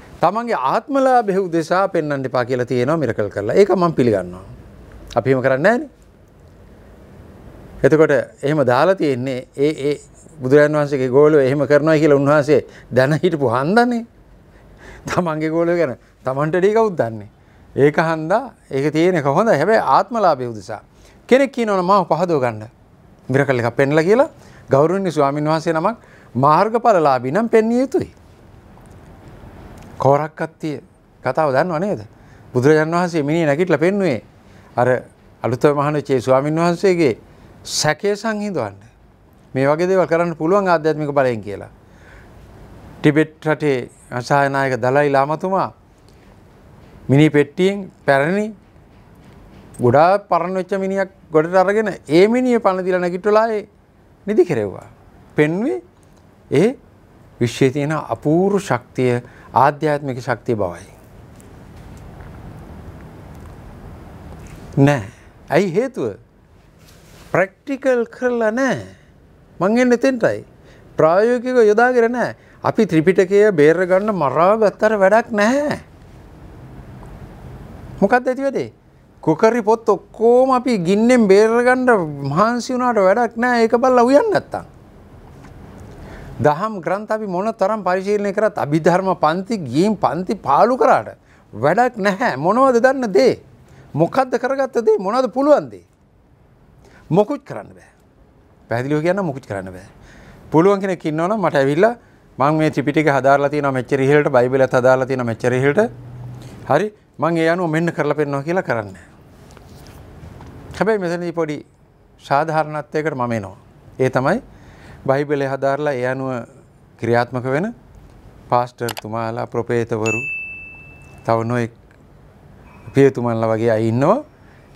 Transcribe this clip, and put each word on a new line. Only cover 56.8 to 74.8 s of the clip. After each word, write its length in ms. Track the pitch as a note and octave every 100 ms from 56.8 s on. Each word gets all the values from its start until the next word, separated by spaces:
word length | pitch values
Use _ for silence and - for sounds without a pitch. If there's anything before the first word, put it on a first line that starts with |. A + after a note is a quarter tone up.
| _ _ _ - - -
විශ්වයේ 300 | A#2+ - C3+
තියෙන 200 | C#3+ C#3+
අපූර්ව 680 | D#3 - A#2 D3 D#3+ G3 G3+
ශක්තිය, 640 | - B2 - - B2+ A#2+ B2 - -
ආධ්‍යාත්මික 640 | A2+ C#3 C#3+ D#3 D3 C#3+ B2
ශක්තිය 360 | C3 A#2+ - A2
බවයි. 320 | F#2 E2+ - - - - - - - - - - - - - - - - - - - - - - - - - - - - - - - - - - - - - - - -
නෑ. 260 | C#3 C#3 G2 - - - -
ඇයි 240 | C#3+ G3+
හේතුව? 400 | E3+ C4 A3+ A#2+ F#2 _ _ _ _ _ _ - - - - -
ප්‍රැක්ටිකල් 760 | D#3 F#3+ - - C4+ C4+ B3 A#3
කරලා 460 | - B3+ A#3+ A3
නෑ. 340 | A#3 C4+ D3 F#2+ - _ - _ _ _ -
මං 180 | F#3 A#3
එන්නේ 200 | B3 A#3+
එතෙන්ටයි. 480 | C4+ B3+ D3+ G#2 - - - - - -
ප්‍රායෝගිකව 640 | D#3 F#3 A3+ B3 B3 B3+ G#3+
යොදාගෙන 440 | G#3+ B3 B3 A3+
නෑ. 240 | B3 D#3 - - -
අපි 220 | - - G#3
ත්‍රිපිටකය 680 | D#3+ D#3 F#3 F3+ G3+ G#3+
බේර 340 | E3 D3 E3 F#3
ගන්න 300 | F#3 G#3+ F#3+
මරා 420 | C3+ C3+ F3+ A3
ගත්තට 400 | G3+ -